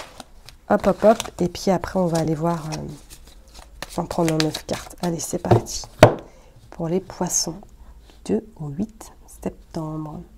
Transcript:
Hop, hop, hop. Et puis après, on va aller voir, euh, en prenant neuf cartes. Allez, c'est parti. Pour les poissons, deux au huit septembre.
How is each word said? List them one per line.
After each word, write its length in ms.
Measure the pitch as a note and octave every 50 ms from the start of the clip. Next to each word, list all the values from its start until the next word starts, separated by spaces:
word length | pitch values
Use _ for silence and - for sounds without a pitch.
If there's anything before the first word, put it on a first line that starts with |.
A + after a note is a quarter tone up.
| - - - - - - - - - - - - - -
Hop, 160 | G3+ G3+ -
hop, 160 | G3 F3+ -
hop. 160 | - G#3+ A3+ - - - - -
Et 80 | F3 F3
puis 220 | - - - G3
après, 280 | F3+ E3+ - - - F#3+
on 80 | F3+
va 120 | E3 E3 E3
aller 160 | D#3+ D#3 D#3+
voir, 280 | D3 D#3+ E3+ E3+ E3 D3+ D#3 D3+
euh, 1200 | D3 D3 - D3 C#3+ - - - - - - - - - - - - - - - - - - - -
en 40 | E3
prenant 320 | - - - E3 D#3+ D#3
neuf 300 | D#3 D#3 D#3 D3 - -
cartes. 300 | - - - - - - -
Allez, 180 | - F3 E3 D#3
c'est 200 | - - - F3
parti. 480 | - F3+ F3+ - - - - - - - - - - - - - - - - - - - - - - -
Pour 180 | - - E3+ D#3+
les 120 | E3+ F#3+
poissons, 540 | F#3 - - - F#3 F3 - - - E3+ D#3 G3+ - - - - - - - - - - - - -
deux 220 | - G3 A3 - - - -
au 80 | D#3 C#3+
huit 440 | C#3 D#3+ G#3+ A3 - - - - - - - - - -
septembre. 800 | - - - - - - - E3+ D#3 D#3 D#3 D#3 D#3 D3+ D#3 F3 E3+ - -